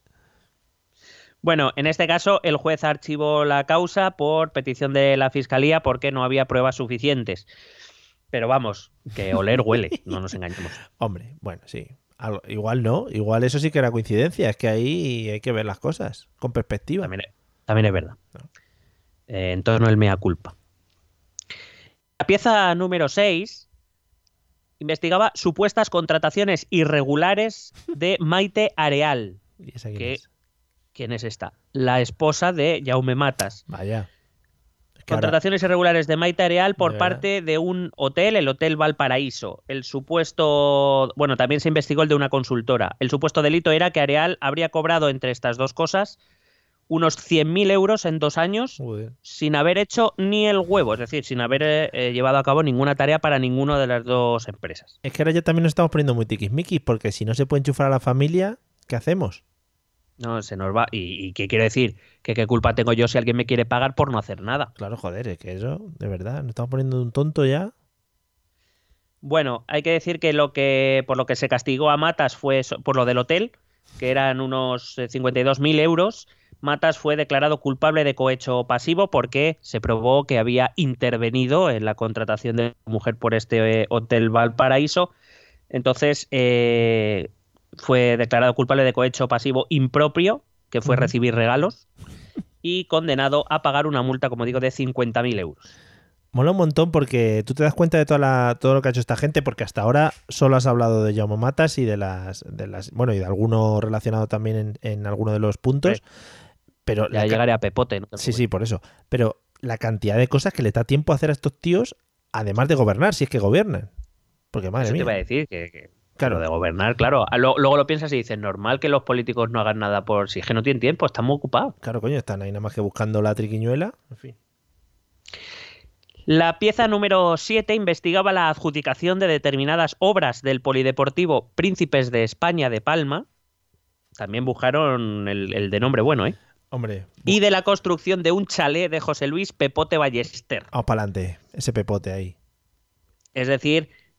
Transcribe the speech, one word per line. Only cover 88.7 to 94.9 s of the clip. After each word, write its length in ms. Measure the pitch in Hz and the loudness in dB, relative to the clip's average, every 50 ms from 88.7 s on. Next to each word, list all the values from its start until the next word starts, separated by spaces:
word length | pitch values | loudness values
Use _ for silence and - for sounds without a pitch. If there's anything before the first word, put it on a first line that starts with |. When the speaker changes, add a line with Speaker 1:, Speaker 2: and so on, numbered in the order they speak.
| 135 139 131 | 2 2 4
Speaker 1:
de 100 | 127 123 | 2 2
cohecho 360 | 131 127 127 123 - 131 120 | 2 0 0 0 -2 -2 -2
pasivo 380 | 127 120 - 139 127 131 - - | -2 -2 -2 0 0 0 0 0
impropio, 720 | - 143 131 123 - 147 151 151 - 165 175 196 233 294 - _ _ _ _ _ | 0 0 0 2 2 2 2 2 2 2 2 2 0 -2 -6 _ _ _ _ _
que 120 | - 120 | -6 -4
fue 160 | 107 - 123 | 0 0 0
Speaker 2:
Ujú. 60 | 127 127 | 2 0
Speaker 1:
recibir 300 | - - 120 120 123 113 | 0 0 0 0 0 0
regalos, 500 | 117 113 113 123 139 160 208 - - _ _ _ _ - - - - - - _ - - - _ _ | 2 2 2 2 2 0 -2 -4 -8 _ _ _ _ -20 -20 -20 -20 -20 -16 _ -16 -16 -16 _ _
y 260 | - 170 180 185 175 | -8 -6 -6 -6 -4
condenado 580 | - 165 160 165 165 135 131 135 135 143 147 147 - | -2 -2 -2 0 0 0 0 0 0 0 0 0 0
a 120 | 156 156 - | -4 -2 -2
pagar 240 | 143 135 143 147 | 0 0 0 0
una 160 | 156 143 131 123 | 0 0 0 0
multa, 260 | 131 131 127 - 131 | -2 -2 -2 -2 -4
como 160 | 123 117 120 | -2 -4 -4
digo, 140 | 120 123 131 | -2 -2 -2
de 140 | 127 131 - | -2 -2 -2
cincuenta 500 | - 135 127 | -2 -4 -4